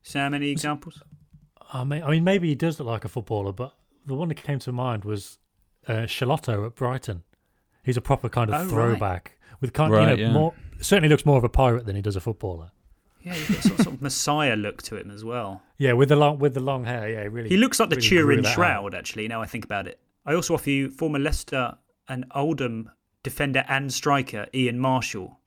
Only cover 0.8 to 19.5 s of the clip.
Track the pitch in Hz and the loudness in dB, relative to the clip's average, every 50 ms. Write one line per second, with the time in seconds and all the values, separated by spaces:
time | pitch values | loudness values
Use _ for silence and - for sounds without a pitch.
0.8 | - 165 - - - _ - _ _ _ - - _ _ _ _ - - - 131 | -8 -18 -20 -20 -20 _ -20 _ _ _ -20 -20 _ _ _ _ -18 -10 -8 -6
1.8 | 127 139 143 156 165 139 156 165 170 185 196 202 175 165 143 117 165 165 147 - | -4 -4 -4 -4 0 2 2 4 4 4 2 2 2 0 0 0 0 -2 -2 -4
2.8 | 143 117 117 107 - 107 - 127 104 - 117 104 98 98 95 95 123 135 _ _ | -4 -4 -4 -4 -6 -6 -8 -8 -6 -4 -4 -2 -2 -4 -6 -6 -10 -10 _ _
3.8 | _ _ _ _ _ 143 135 135 180 165 151 - - - 143 127 - 131 123 123 | _ _ _ _ _ -8 -6 -4 -4 -4 -6 -6 -6 -6 -6 -4 -4 -6 -4 -4
4.8 | 127 127 117 107 98 104 107 101 - - - _ _ _ _ _ _ _ _ _ | -2 -2 -4 -4 -4 -6 -6 -6 -8 -14 -20 _ _ _ _ _ _ _ _ _
5.8 | _ - 117 110 117 - - - 135 123 147 156 - - 113 101 104 117 - - | _ -4 -4 -4 -4 -4 -4 -2 0 0 0 0 0 -2 -2 -2 -4 -6 -6 -4
6.8 | 131 123 127 131 - - 98 85 - _ _ _ _ _ _ _ _ _ _ _ | -4 -4 -4 -4 -6 -8 -10 -10 -12 _ _ _ _ _ _ _ _ _ _ _
7.8 | _ 131 120 120 - - 139 - - 117 - 123 113 107 101 - 180 185 123 110 | _ -2 -2 -2 2 0 0 0 0 -4 0 0 0 2 0 -2 -2 0 0 2
8.8 | 117 120 113 98 104 98 90 87 _ - _ _ _ - - - 139 120 - - | 2 2 2 2 0 -2 -2 -4 _ -14 _ _ _ -20 -10 -8 -8 -4 0 0
9.8 | 156 110 110 107 107 - 127 - 110 113 131 147 156 165 - - - - - - | 2 4 6 6 6 6 4 4 2 2 4 4 2 2 -2 -6 -20 -18 -14 -10
10.8 | - - 196 202 156 151 151 135 - 147 143 131 117 117 - 131 135 123 117 123 | 0 2 4 6 6 6 6 6 6 4 4 4 4 4 4 4 4 6 4 2
11.8 | 117 104 98 101 101 107 98 95 - 117 107 _ - 98 87 82 80 87 _ _ | -2 -4 -6 -4 -4 -4 -4 -2 -4 -6 -6 _ -8 -8 -8 -10 -14 -18 _ _
12.8 | _ _ _ _ _ _ _ _ _ 175 180 160 151 - 202 - - 190 - - | _ _ _ _ _ _ _ _ _ -10 -8 -6 -2 -2 -2 2 2 2 4 4
13.8 | 311 - 131 123 139 135 - - - 147 147 151 151 131 113 107 101 104 - - | 0 0 0 -8 -6 -6 -4 -4 -2 0 0 0 2 0 0 0 -2 -6 -8 -10
14.8 | - - 110 98 - 101 101 101 110 113 120 123 110 98 98 - _ _ _ - | -14 -12 -12 -12 -12 -14 -16 -14 -10 -8 -6 -6 -6 -8 -10 -14 _ _ _ 0
15.8 | 139 131 120 123 139 135 151 147 151 147 151 139 139 143 127 135 131 139 135 131 | 2 4 6 6 6 6 8 6 6 4 4 2 0 0 2 0 -4 -2 -4 -4
16.8 | 120 117 123 120 107 107 113 107 104 104 107 120 113 107 185 196 247 269 - - | -4 -6 -6 -6 -6 -6 -6 -6 -6 -8 -8 -8 -2 2 4 4 4 4 4 0
17.8 | 226 175 - 127 113 - 190 170 156 143 139 127 - - - - 175 170 123 101 | 2 2 2 2 4 4 6 6 6 6 4 4 4 2 2 2 2 2 2 -2
18.8 | 101 101 95 90 - - - 110 107 110 113 113 110 101 | -4 -6 -8 -8 -10 -10 -8 -6 -6 -6 -6 -6 -8 -8